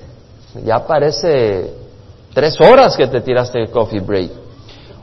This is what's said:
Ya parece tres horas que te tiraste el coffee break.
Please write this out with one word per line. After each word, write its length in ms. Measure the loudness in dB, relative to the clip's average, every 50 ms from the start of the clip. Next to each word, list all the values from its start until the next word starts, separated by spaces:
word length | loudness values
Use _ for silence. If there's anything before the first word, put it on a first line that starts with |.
| -20 -20 -20 -20 -20 -20 -20 -20 -20 -20 -18 -10 -6
Ya 200 | -4 -2 -2 -2
parece 880 | -2 -2 0 0 0 -2 -2 -2 -2 0 0 0 0 -2 -4 -6 -8 -12 -16 -20 -20 -20 -20 -20 -20 -20 -20 -20 -8 -2
tres 260 | -2 -2 0 2 4
horas 380 | 6 6 8 8 6 4 2 0
que 100 | -2 0
te 140 | -2 -2
tiraste 400 | -4 -2 -2 -2 -2 -2 -4 -6
el 80 | -6 -4
coffee 320 | -2 -2 -2 -2 -4 -6
break. 300 | -6 -4 -4 -4 -4 -6 -10 -14 -20 -20 -20 -20 -20 -20 -20 -20 -20 -20 -20 -14